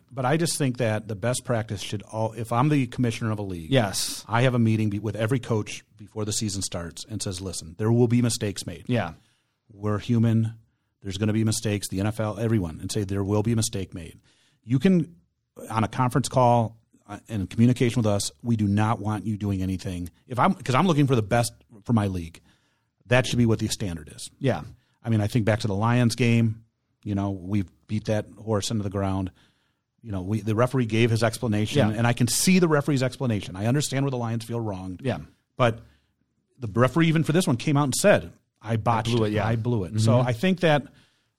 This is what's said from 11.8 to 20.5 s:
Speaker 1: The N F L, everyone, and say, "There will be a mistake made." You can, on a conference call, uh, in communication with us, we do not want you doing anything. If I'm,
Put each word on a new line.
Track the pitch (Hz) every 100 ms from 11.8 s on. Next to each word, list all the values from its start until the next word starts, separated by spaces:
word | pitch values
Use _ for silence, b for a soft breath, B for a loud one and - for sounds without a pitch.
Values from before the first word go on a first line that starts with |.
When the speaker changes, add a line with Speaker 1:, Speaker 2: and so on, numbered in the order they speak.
| -
Speaker 1:
The | 92
N | 104
F | 107
L, | 110 98
everyone, | 113 113 85 80
and | 92
say, | 110
"There | 95 98
will | 98 104
be | 107
a | 113
mistake | 107 101 92
made." | 95 82 - _ _ _ _
You | 110 135
can, | 190 180 143 - _ _ _ - -
on | 110
a | 104
conference | - 127 135 117
call, | 135 123 120 110 - _ _ -
uh, | 104 -
in | 110 92
communication | - 120 120 123 123
with | 107
us, | 101 - -
we | 120 113
do | 104
not | 101 107 117
want | 101 107 95
you | 104
doing | 101 98
anything. | 92 92 98 90 90 - -
If | 120
I'm, | 175